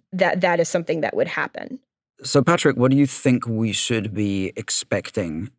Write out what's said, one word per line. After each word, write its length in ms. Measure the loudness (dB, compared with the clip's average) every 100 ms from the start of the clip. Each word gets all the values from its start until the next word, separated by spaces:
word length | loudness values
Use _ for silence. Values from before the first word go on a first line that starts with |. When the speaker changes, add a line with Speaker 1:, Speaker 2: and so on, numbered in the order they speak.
| _
Speaker 1:
that 300 | 0 2 2
that 180 | 2 2
is 80 | 2
something 320 | 0 -2 -2
that 160 | -2 -2
would 120 | -2
happen. 520 | -2 -6 -8 -14 -14 _ _ _ _
Speaker 2:
So, 200 | 0 2
Patrick, 340 | 4 4 4 4
what 140 | 4
do 60 | 4
you 100 | 2
think 400 | 2 0 0 0
we 260 | -2 -2
should 420 | -2 -2 -2 -2
be 380 | -2 -2 -2 -4 -6
expecting 920 | -6 -4 -2 -4 -4 -6 -6 -6 -8